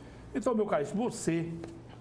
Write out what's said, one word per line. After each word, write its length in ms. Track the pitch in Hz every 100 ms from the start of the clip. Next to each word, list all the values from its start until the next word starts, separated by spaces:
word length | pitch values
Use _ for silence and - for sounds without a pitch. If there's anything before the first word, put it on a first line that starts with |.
| - - -
Então, 200 | 269 220
meu 120 | 240 208
caro, 180 | 165 143
você, 680 | 190 233 - - 165 165 - - - - -